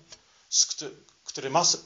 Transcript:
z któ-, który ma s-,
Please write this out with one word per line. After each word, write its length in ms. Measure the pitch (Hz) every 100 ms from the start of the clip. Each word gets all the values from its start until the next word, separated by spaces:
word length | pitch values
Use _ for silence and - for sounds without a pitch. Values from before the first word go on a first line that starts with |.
| - - _ _ -
z 180 | - -
któ-, 240 | - 151 - _ _
który 260 | - - 131
ma 100 | 147
s-, 240 | 170 -